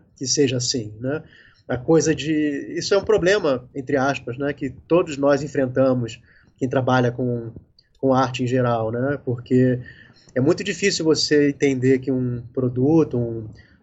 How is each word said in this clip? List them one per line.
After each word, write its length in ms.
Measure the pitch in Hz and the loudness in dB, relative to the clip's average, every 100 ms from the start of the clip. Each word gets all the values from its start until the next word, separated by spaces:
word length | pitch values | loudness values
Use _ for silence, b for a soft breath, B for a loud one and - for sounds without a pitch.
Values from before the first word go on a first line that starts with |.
| _ _ | _ _
que 100 | 127 | -2
seja 300 | - 135 127 | 2 2 2
assim, 360 | - 131 104 104 | -2 -4 -6 -8
né? 240 | 131 156 b b b b - | -6 -6 b b b b -6
A 100 | 127 | -4
coisa 360 | - 160 160 | 2 4 4
de, 600 | 143 143 151 151 139 - 160 | -2 -2 -2 -2 -4 -8 -8
isso 160 | 165 | 0
é 40 | 196 | 0
um 60 | |
problema, 640 | 190 208 170 208 160 123 - | 2 2 4 2 2 -2 -4
entre 240 | 143 123 139 | -12 -2 0
aspas, 400 | 139 135 - 127 | 0 -2 -8 -6
né, 160 | 143 | -6
que 160 | 143 135 | -6 -10
todos 480 | 127 - 170 170 139 | -10 0 2 2 0
nós 240 | 139 139 | 2 2
enfrentamos, 800 | 147 147 131 131 131 123 113 - b b b _ | 0 -2 -2 2 2 2 -4 -10 b b b _
quem 120 | 131 | -2
trabalha 420 | 135 123 127 123 | 0 2 2 2
com, 400 | 123 123 120 117 - _ _ b _ | 0 -4 -4 -8 -14 _ _ b _
com 140 | 135 | 2
arte 300 | 127 127 127 | 2 2 -2
em 40 | 123 | -2
geral, 440 | 131 120 117 110 | 0 0 0 -2
né? 280 | 117 135 139 - | -2 -4 -4 -4
Porque 540 | 117 - 127 127 127 B B B B B 127 | -6 0 2 4 0 B B B B B 0
é 40 | |
muito 240 | 139 175 | 0 0
difícil 400 | 196 185 196 180 | -4 -2 -2 0
você 460 | 160 147 - 147 147 | 0 0 2 2 2
entender 480 | 139 143 131 131 131 | 2 0 2 2 2
que 120 | 127 | 0
um 320 | 127 123 120 - | -2 -2 -6 -6
produto, 640 | - 123 123 135 160 151 123 | -2 -2 0 2 4 2 -2
um, 320 | 117 113 107 b b b | -4 -6 -10 b b b